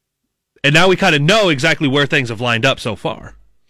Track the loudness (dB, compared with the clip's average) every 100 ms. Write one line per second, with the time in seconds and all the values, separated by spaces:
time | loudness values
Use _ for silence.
0 | _ _ _ _ _ _ 0 4 4 2
1 | 2 2 2 2 2 0 0 0 0 0
2 | 0 -2 -4 -4 -4 0 0 0 -4 -8
3 | -8 -10 -14 -20 _ _ _